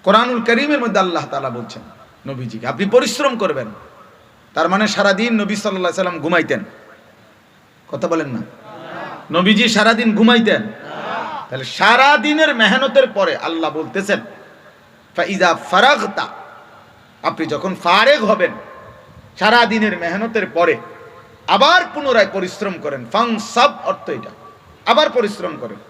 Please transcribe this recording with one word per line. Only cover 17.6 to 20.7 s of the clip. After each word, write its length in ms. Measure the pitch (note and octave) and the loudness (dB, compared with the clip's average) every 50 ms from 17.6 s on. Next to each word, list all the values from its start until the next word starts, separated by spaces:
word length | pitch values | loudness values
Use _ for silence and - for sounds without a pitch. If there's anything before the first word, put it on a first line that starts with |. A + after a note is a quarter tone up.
| - F#3+ - | -4 -6 -6
ফারেগ 480 | - - E3+ F3+ G3+ A3+ C4 D4 C#4+ A3 | -4 0 2 2 4 4 4 4 2 2
হবেন, 280 | G#3+ A3 G3+ F3+ - - - - - - - - - - - - - - - - - _ - | 0 2 2 0 -2 -2 -10 -16 -18 -20 -20 -20 -20 -20 -20 -20 -20 -20 -20 -20 -20 _ 0
সারাদিনের 580 | F#3 G#3+ A#3 A#3+ A#3 G3+ A3 A3 G#3+ G#3 F3+ | 2 4 4 4 4 4 2 0 0 0 -2
মেহনতের 480 | F3 E3+ E3+ F3 G3+ A3 - - A3 F#3 | -4 -6 -6 -4 -4 -6 -4 -2 -4 -4
পরে 320 | - - E3 F3 E3 | -2 0 2 2 2